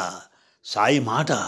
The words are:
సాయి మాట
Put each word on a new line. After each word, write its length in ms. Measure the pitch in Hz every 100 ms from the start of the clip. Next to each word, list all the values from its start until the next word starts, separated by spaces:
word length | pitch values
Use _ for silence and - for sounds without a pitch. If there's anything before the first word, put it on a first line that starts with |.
| 92 - - _ _ _ -
సాయి 340 | 104 110 143
మాట 320 | 117 117 156 127